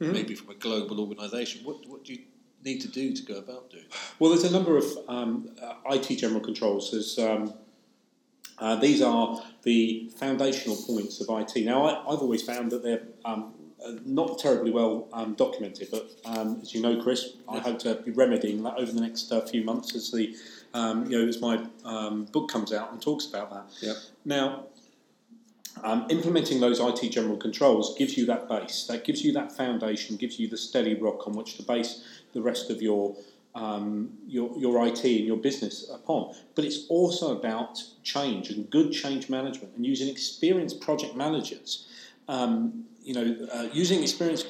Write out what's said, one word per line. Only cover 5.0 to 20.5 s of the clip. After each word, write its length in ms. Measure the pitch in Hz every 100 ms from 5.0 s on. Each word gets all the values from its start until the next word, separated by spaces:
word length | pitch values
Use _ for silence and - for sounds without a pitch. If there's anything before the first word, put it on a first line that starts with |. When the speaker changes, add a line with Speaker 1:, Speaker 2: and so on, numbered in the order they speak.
| -
Speaker 1:
um, 420 | 123 117 117 - -
uh, 140 | 117 -
I 140 | 131 135
T 160 | -
general 260 | 127 113 110
controls. 520 | - 104 110 101 -
There's, 260 | 113 104 -
um, 340 | 110 107 107 - - _ _ _ _ _ _ _ - -
uh, 160 | 110 107
these 260 | 147 -
are 400 | 123 117 113 113 - -
the 440 | 120 117 113 113 - -
foundational 560 | 135 131 135 - 117 104
points 440 | - 110 101 -
of 80 | 104
I 120 | 110
T. 220 | 110 123
Now, 200 | 110 131
I, 280 | 151 - -
I've 80 | 147
always 200 | 131 113
found 260 | - 123 117
that 140 | 120
they're, 240 | 120 113 - -
um, 300 | 117 107 107 - - -
uh, 80 | 120 113
not 340 | 131 139 165 -
terribly 320 | 143 117 113
well, 380 | 117 113 110 -
um, 220 | 117 110
documented, 540 | 104 127 - 101 - 98
but, 200 | 110 - -
um, 340 | 113 113 110 113
as 100 | -
you 60 | 117
know, 220 | 120 117
Chris, 320 | 127 123 - - -
I 80 | 117
Speaker 2:
Yeah. 60 |
Speaker 1:
hope 160 | 120 113
to 140 | 117 107
be 140 | 120
remedying 520 | 113 123 113 104 104
that 140 | 117 120
over 140 | 120
the 80 | 117
next, 300 | 113 - -
uh, 80 | 113
few 200 | - 120
months 300 | 110 127 -
as 160 | 120 -
the, 240 | 117 113 - -